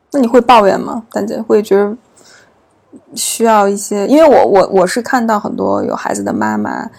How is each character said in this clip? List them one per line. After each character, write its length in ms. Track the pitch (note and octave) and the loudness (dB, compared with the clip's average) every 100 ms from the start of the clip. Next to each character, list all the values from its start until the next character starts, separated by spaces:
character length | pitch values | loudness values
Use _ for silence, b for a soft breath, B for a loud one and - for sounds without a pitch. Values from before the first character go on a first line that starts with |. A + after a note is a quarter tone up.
| _ | _
那 100 | C#4+ | -2
你 60 | A#3 | 2
会 140 | B3 | 2
抱 240 | A#3+ A#3+ | 4 4
怨 160 | G3+ - | 4 0
吗， 260 | - A#3 - | -4 -10 -10
丹 140 | G#3 G#3 | -8 -6
姐？ 120 | A3+ | -6
会 200 | A3 A3 | -2 0
觉 140 | G#3 G3 | 2 0
得 180 | G3+ A3+ _ b b b b b _ _ _ - _ | 0 -6 _ b b b b b _ _ _ -20 _
需 300 | - - - | -10 -8 -2
要 240 | A3+ G#3+ G3+ | 2 2 2
一 80 | G3+ | -2
些， 300 | - G#3 G3 | -6 -4 2
因 100 | C#4+ | 4
为 80 | D#4+ | 6
我， 200 | A3+ A2+ | 6 4
我， 220 | F#3+ D#3+ | 2 2
我 180 | F#3+ F3+ | 2 0
是 160 | - | -2
看 220 | A3+ B3 | -4 -2
到 140 | A3+ G#3+ | -2 -2
很 160 | G#3+ | -4
多 300 | - G3 - | -6 -4 -2
有 100 | G2+ | -4
孩 200 | - - | -6 -6
子 80 | G#2 | -6
的 80 | G2+ | -4
妈 240 | G2 G#2+ G#2+ | -4 -4 -4
妈， 340 | - B1 A3+ | -6 -8 -12